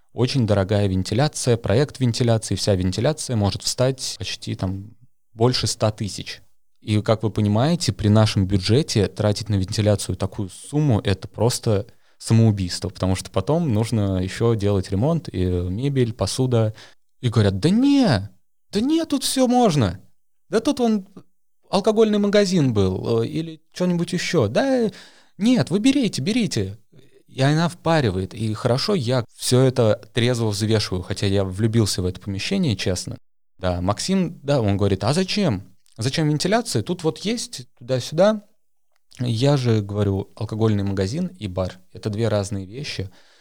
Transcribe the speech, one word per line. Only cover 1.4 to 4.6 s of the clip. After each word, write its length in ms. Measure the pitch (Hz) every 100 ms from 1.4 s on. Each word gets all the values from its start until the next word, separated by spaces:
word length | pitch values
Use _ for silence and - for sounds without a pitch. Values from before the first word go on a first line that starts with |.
| 127 113
проект 420 | - 117 143 -
вентиляции, 540 | 123 113 117 113 -
вся 200 | 98 -
вентиляция 600 | 92 92 98 131 156 - 113
может 260 | 101 -
встать 540 | - - 127 131 - -
почти 380 | 95 - 117
там 420 | -